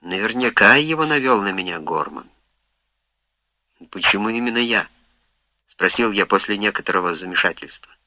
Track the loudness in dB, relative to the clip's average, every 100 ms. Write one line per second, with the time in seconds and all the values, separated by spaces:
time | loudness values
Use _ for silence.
0 | -6 -4 -4 0 0 4 6 6 4 0
1 | 2 2 4 2 2 -4 -6 -6 -4 -4
2 | -4 -8 -18 _ _ _ _ _ _ _
3 | _ _ _ _ _ _ _ _ -16 -4
4 | -2 0 0 -2 -2 0 0 0 -2 _
5 | _ _ _ _ _ _ _ _ 0 2
6 | 0 0 2 0 0 -2 -2 -4 -2 0
7 | 0 -4 -4 -2 -2 -2 -14 -18 -20 _